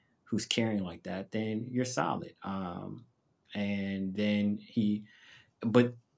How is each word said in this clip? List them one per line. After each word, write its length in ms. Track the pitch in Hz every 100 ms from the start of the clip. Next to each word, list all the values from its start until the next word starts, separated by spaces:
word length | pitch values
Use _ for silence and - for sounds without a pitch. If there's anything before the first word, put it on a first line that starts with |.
| _ _ -
who's 200 | 104 -
caring 380 | - 113 104
like 200 | 90 85
that, 280 | - 92 98
then 360 | 110 110 110 127
you're 160 | 123 120
solid. 500 | - 85 - - -
Um, 600 | - 95 92 87 50 - - _ _ _ _
and 600 | 104 101 101 98 98 95
then 440 | 98 104 104 104 104
he, 440 | - - 104 104 - - - - - _
but 340 | 117 117 120 - _